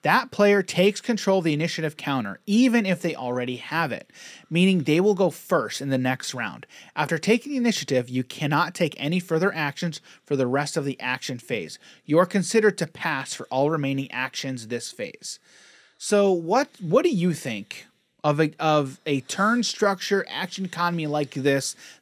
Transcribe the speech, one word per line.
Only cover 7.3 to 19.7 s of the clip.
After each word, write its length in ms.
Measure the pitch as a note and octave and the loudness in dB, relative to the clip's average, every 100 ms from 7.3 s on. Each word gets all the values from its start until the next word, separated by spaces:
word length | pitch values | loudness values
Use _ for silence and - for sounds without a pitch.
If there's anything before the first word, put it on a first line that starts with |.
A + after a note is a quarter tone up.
| A3+ C#4+ | 2 0
the 40 | C#4 | -2
initiative, 520 | A#3 - - B2+ A#2+ | 0 0 0 0 0
you 160 | B2+ B2 | -2 -4
cannot 500 | - D3 D3+ E3+ - | -4 0 2 0 0
take 180 | D#3+ - | -2 -2
any 200 | C#3+ F3+ | -2 -2
further 340 | F3 D#3+ F#3+ D#3+ | 0 0 0 0
actions 460 | D3 - E3+ D3+ - - - | -4 -4 -6 -6 -14 -20 -4
for 100 | C#3+ | 0
the 120 | B2 | 2
rest 280 | C3+ D3 E3 | 0 -2 -2
of 80 | |
the 160 | C#3 - | -4 -4
action 400 | B2 B2+ - B2 | -6 -6 -6 -10
phase. 400 | - A#2 D#2+ - - - | -6 -6 -6 -12 -20 -18
You 140 | - D#3 | 0 2
are 60 | F3+ | 4
considered 520 | G3+ F3 A3+ G#3+ F#3+ | 0 0 2 2 2
to 80 | D#3+ | -4
pass 460 | - E3 C#3 C3+ | -6 -6 -4 -6
for 140 | - - | -10 -6
all 200 | C3 C#3+ | 0 0
remaining 420 | D#3+ C#3 C3+ C3+ | 0 -2 -2 -4
actions 560 | B2 B2+ - C#3 B2+ A2+ | -4 -6 -6 -8 -8 -8
this 240 | A#2+ - | -8 -8
phase. 480 | - G2+ - - - _ _ - - _ _ | -10 -10 -10 -14 -16 _ _ -20 -20 _ _
So 320 | - G#3 G3+ | 0 4 4
what, 380 | F3 E3 A#3 C#4+ - | 2 2 0 0 -4
what 220 | F3 A3 | 0 2
do 60 | F4 | 2
you 220 | G#3 F3 | 2 0
think 540 | D3+ C3+ G#2+ G2+ - - _ _ _ | 0 -4 -8 -8 -16 -20 _ _ _
of 200 | D3+ D3 | 0 2
a, 100 | D#3 - | 2 0
of 400 | D#3+ D3+ C3+ C3 - | 2 2 2 -4 -4
a 160 | C#3 | -4
turn 420 | - - G3+ A#3+ | -2 0 2 2
structure 600 | A3+ | -2